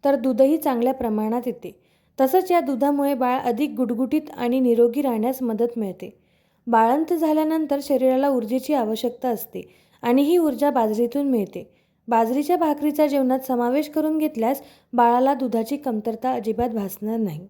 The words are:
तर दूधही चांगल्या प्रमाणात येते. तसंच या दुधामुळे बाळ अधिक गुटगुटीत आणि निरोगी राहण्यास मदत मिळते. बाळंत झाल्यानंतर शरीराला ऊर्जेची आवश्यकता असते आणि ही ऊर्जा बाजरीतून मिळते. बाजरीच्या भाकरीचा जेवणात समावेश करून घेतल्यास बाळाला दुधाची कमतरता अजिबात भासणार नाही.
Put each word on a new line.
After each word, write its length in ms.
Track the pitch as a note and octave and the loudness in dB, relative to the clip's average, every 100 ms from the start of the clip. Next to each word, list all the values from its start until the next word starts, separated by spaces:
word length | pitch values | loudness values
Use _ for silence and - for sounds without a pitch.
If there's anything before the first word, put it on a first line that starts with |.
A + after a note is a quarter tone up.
| C#4 | 2
तर 100 | C#4 | 2
दूधही 420 | B3 A#3 C4+ D#4 | 0 4 4 4
चांगल्या 360 | D#4 B3 A#3+ | 0 0 0
प्रमाणात 480 | C4 A#3+ G#3+ G#3+ A#3 B3 | 0 -2 -2 -2 -2 -4
येते. 340 | - - - _ _ _ - | -8 -12 -18 _ _ _ -2
तसंच 300 | C4 F4+ F#4 | 2 2 2
या 80 | F4 | 0
दुधामुळे 540 | C4+ B3+ C#4 C#4+ C#4 | 0 0 0 0 0
बाळ 260 | C#4 B3 B3+ | 0 0 0
अधिक 300 | B3 A3+ C#4+ | -2 -2 -4
गुटगुटीत 520 | G#3+ B3+ A3+ C4 D4+ D4+ - | -2 -4 -2 -2 -2 -4 -6
आणि 220 | A#3+ C4 | -2 0
निरोगी 420 | B3+ A#3 A#3+ A#3+ | 2 4 4 2
राहण्यास 400 | C#4 A#3+ A3+ C4 | -2 0 -2 -2
मदत 360 | B3 A3 A#3 A#3 | -4 -2 -2 -2
मिळते. 420 | G3+ F#3 F3+ - _ _ _ _ - | -8 -8 -16 -18 _ _ _ _ 0
बाळंत 460 | A#3 A3+ C4+ D#4 | 2 4 2 0
झाल्यानंतर 680 | F4 D#4+ D#4 D#4 D#4+ D4+ C#4+ | 0 2 2 2 0 0 -4
शरीराला 460 | C#4 C4+ C4 C4 C#4+ | 0 2 4 4 2
ऊर्जेची 440 | C4 A3 B3+ C4 | 0 0 -4 0
आवश्यकता 560 | D4 A3 A3 B3 B3 B3+ | 0 0 -2 -4 -4 -4
असते 320 | A3 - F#3 F#3 _ _ _ | -4 -6 -14 -16 _ _ _
आणि 200 | A#3+ B3+ | 0 2
ही 160 | C#4+ F4 | 4 4
ऊर्जा 320 | D#4+ A#3+ C#4+ | 2 2 0
बाजरीतून 580 | C4+ A3 G#3+ A#3+ C#4 C#4+ | 2 0 0 0 0 0
मिळते. 460 | B3 F#3+ F#3 - _ _ _ - | 0 -2 -8 -16 _ _ _ -2
बाजरीच्या 500 | A3+ A3+ B3+ D4 F4+ | 2 2 0 0 2
भाकरीचा 500 | E4 D4 D4 D4 D4+ | 2 0 -2 2 2
जेवणात 320 | C#4 B3+ C4 | 2 0 0
समावेश 500 | C4 B3 A#3+ C4+ D4+ | -2 -2 0 0 -2
करून 280 | D#4 D#4 D#4 | -2 -2 0
घेतल्यास 440 | D4+ D4+ A3 C#4 - _ _ | -2 0 -2 -2 -8 _ _
बाळाला 400 | A#3+ A#3 A#3+ C4 | 2 4 4 2
दुधाची 440 | C#4 C4 A3+ A3+ C#4+ | 0 -2 -2 -4 -4
कमतरता 540 | C4+ A3 A3 A3+ B3+ | -4 -6 -6 -6 -4
अजिबात 380 | C4 G#3 G#3+ A#3+ | -4 -4 -2 -2
भासणार 480 | A#3 G3 - G#3+ A3+ | -2 -6 -8 -6 -4
नाही. 300 | G#3+ D#3 F#3+ | -4 -6 -14